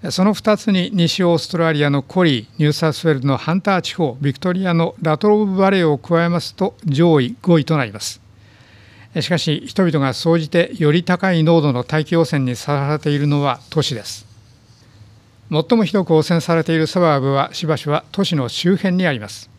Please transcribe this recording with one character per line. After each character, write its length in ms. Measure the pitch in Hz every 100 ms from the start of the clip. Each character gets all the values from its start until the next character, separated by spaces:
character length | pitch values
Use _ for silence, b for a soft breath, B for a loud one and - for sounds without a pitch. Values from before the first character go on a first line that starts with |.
| 180
そ 120 | 165
の 120 | 190 196
二 220 | - 208
つ 140 | -
に 200 | 185 175
西 300 | 190 165 -
オ 120 | 175 170
ー 20 |
ス 80 | -
ト 100 | 170
ラ 160 | 165
リ 100 | 151
ア 60 | 147
の 140 | 143
コ 200 | 131 185
リ 200 | 170 127
ー、 20 | 110 -
ニ 80 | 151
ュ 20 |
ー 20 |
サ 180 | 147 165
ウ 40 |
ス 100 | - 165
ウ 20 |
ェ 40 |
ー 20 | 143
ル 60 |
ズ 60 | 135
の 80 | 131
ハ 200 | - 180
ン 60 |
タ 160 | 202 185
ー 40 |
地 140 | - -
方、 200 | 156 123
ビ 100 | 143
ク 80 | 127
ト 140 | 185
リ 140 | 180 190
ア 80 | 165
の 180 | 165 -
ラ 160 | 165 151
ト 100 | 208
ロ 160 | 208
ブ 140 | 208 185
バ 140 | 196
レ 140 | 196 165
ー 40 |
を 80 | 143
加 260 | - 165
え 60 | 170
ま 100 | 170
す 140 | -
と、 220 | - 185 - 185
上 340 | 135 170 151
位 160 | 123 233
五 160 | - 170
位 80 | 143
と 100 | 160
な 80 |
り 80 | 120
ま 80 | 101
す。 220 | - - - b b b b b b b b 170
し 80 | -
か 120 | 175
し、 240 | - 147 -
人 180 | - 180
々 120 | 156
が 140 | 135
総 240 | 127 170 170
じ 140 | 156
て 200 | 175 175 -
よ 140 | 151
り 120 | 160
高 300 | 175 180 190
い 100 | 170
濃 180 | 156 170
度 120 | 147
の 100 | 123
大 220 | 123 156 151
気 100 | 170
汚 100 | 160
染 200 | 151 131
に 100 | 120
さ 200 | - 143
ら 100 | 139
さ 80 |
れ 60 | 151
て 100 | 156
い 80 | 147
る 80 | 147
の 160 | 143
は 180 | 143 120 -
都 100 | 160
市 140 | 135 117
で 100 | -
す。 220 | - - - _ _ _ _ b b b - _ _ -
最 120 | 156 196 233
も 80 |
ひ 100 | 190
ど 120 | 208 180
く 100 | 160
汚 60 |
染 200 | 151 170
さ 120 | -
れ 100 | 165
て 120 | 160 160
い 20 |
る 80 | 156
サ 140 | 190
バ 180 | 175 143
ー 20 |
ブ 120 | 131
は、 180 | 139 156
し 120 | - 156
ば 100 | 151
し 120 | 151
ば 160 | 147 -
都 120 | -
市 120 | 196 160
の 140 | 123
周 280 | - 175 190
辺 200 | 196 180
に 100 | 180
あ 40 |
り 80 | 131
ま 80 | 104
す。 200 | - -